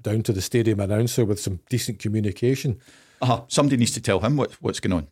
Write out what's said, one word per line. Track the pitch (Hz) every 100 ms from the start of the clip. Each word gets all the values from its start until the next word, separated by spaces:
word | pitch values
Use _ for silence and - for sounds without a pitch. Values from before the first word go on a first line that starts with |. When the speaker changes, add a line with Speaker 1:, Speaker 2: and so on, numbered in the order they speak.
Speaker 1:
down | 107 110
to | 113
the | 95
stadium | - 120 113 101
announcer | 98 104 120 -
with | 107 101
some | - 90 -
decent | 120 - 104
communication. | 107 110 104 - 120 135 147 101 - - _ _
Speaker 2:
Uh-huh. | 127 117 -
Somebody | - 143 131
needs | 117
to | -
tell | - 95
him | 110 143
what, | 120 -
what's | 110 -
going | -
on. | - -